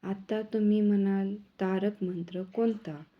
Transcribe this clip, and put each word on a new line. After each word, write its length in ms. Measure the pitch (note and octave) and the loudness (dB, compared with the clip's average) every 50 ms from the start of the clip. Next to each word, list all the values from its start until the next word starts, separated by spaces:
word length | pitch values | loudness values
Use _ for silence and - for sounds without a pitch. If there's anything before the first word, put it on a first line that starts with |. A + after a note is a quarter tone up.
| - | -6
आता 380 | F#3+ G3 G3 G3 _ G#3+ A3 | -6 -8 -8 -6 _ -4 -4
तुम्ही 400 | A3 G#3+ - A3 G#3+ G#3 G#3+ G#3+ | -4 -2 0 2 4 4 4 4
म्हणाल, 540 | G#3 G#3 G#3 G3+ G3 G3 G3 G3 G3 G3 G3+ | 4 4 4 4 4 2 2 0 0 -2 -4
"तारक 680 | G#3 - _ _ _ F#3+ F#3+ F#3+ F#3+ G3 G#3 G#3 - - | -8 -12 _ _ _ -2 0 0 0 0 0 -2 -2 -4
मंत्र 400 | F3+ F3+ F3 F3 F3 F3+ F#3 F#3 | -4 -4 -4 -6 -6 -6 -8 -8
कोणता?" 600 | F#3 - - A3+ A#3 A3 G#3 - - D#3 D3 D#3+ _ _ _ | -6 -2 0 0 0 0 -2 -6 -10 -12 -12 -14 _ _ _